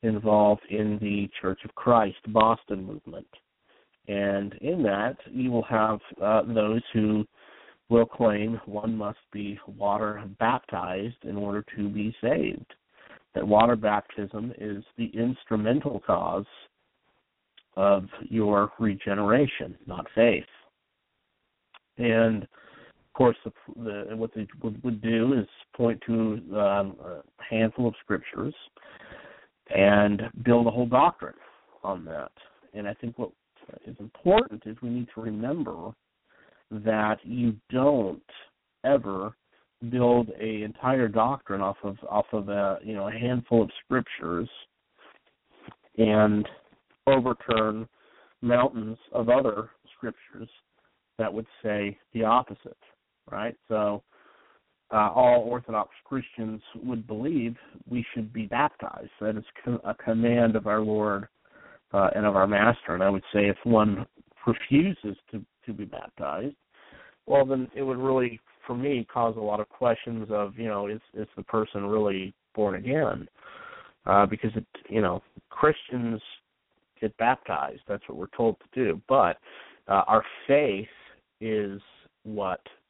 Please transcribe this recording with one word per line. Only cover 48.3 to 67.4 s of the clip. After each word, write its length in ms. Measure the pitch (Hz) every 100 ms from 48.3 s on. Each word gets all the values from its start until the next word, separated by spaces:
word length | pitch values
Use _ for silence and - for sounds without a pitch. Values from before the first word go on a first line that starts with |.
| _
mountains 560 | 120 120 131 120 107 113 _
of 160 | - 117
other 420 | 123 127 104 110 _ _ _
scriptures 520 | 120 - - 98 113 _ _ _ _ _ _ _
that 140 | 110
would 140 | 101 113 -
say 340 | 113 104 101 101 _
the 120 | 117
opposite, 520 | 110 120 127 101 - - _ _ _ _ -
right? 260 | 104 110 - _
So, 340 | 110 104 104 _ _ _ _ _ _ _ _ _
uh, 180 | 110 104
all 300 | 90 127 123 113
Orthodox 420 | 123 120 110 101 -
Christians 560 | _ 135 120 - 110 110 - -
would 240 | 123 120 110
believe 500 | 107 135 160 117 120 - - -
we 160 | 120 117
should 200 | - 110
be 140 | 113 107
baptized. 640 | 120 151 _ - - - _
That 160 | 107 107
is 80 | - -
co-, 160 | - 120
a 100 | -
command 640 | 107 - 113 117 120 117 110
of 100 | 104
our 140 | 107
Lord, 480 | 110 107 107 101 104 _ _ _ - - _
uh, 160 | 98 98 -
and 100 | 104
of 80 |
our 120 | 98 95
Master. 480 | 104 110 117 -
And 80 | 85
I 80 | 95
would 120 | 98 -
say 140 | 104 101
if 100 | 98
one 420 | - 113 107 101 113 _ _ _ -
refuses 720 | 110 - 139 180 185 104 95 _
to, 140 | 107 - _ -
to 60 |
be 120 | 104
baptized, 720 | 104 - - _ 73 78 123 147 _ _ - - - _ -
well, 200 | 143